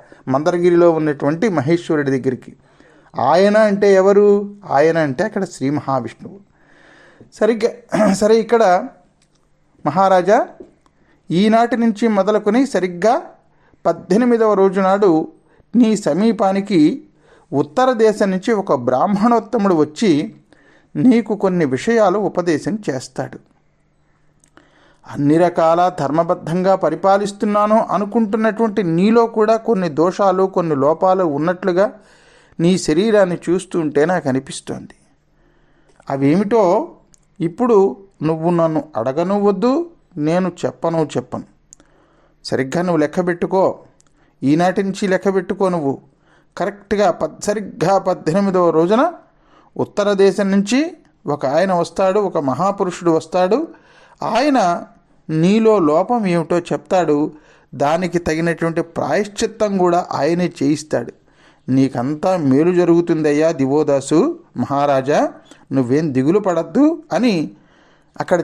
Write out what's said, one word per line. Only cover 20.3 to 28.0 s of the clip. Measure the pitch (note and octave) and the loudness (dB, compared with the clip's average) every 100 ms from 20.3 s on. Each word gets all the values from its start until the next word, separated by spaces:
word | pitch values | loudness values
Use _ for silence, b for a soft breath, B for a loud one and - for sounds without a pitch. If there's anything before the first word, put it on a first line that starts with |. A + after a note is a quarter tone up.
| - _ b b b b D3+ | -10 _ b b b b 0
నీకు | A#3+ A#3+ - G#3 | 2 4 2 -2
కొన్ని | G3 F3+ D3 | -2 0 0
విషయాలు | B2+ - A#3 G3+ G3+ | -2 0 2 2 0
ఉపదేశం | G3 - F3 D3 D3+ G#3+ G#3 | -2 -4 -2 -2 -2 -8 -6
చేస్తాడు. | C3 - - B2+ - _ _ _ _ _ _ _ b b b b b b b b b - | -8 -8 -10 -12 -12 _ _ _ _ _ _ _ b b b b b b b b b -14
అన్ని | - C#3+ D#3+ | -4 0 2
రకాల | F3 F3 E3 E3+ F3+ F3 | 2 2 2 2 0 -2
ధర్మబద్ధంగా | C#3 D#3 E3+ F3 - F3+ F#3 F#3 | -4 -2 -2 -2 -4 -2 0 0
పరిపాలిస్తున్నాను | E3 D#3+ F#3+ G3+ G3+ G3+ G#3+ G#3 G#3 A3 - | 0 -2 0 0 -2 -6 -2 0 2 0 0
అనుకుంటున్నటువంటి | F3 | -2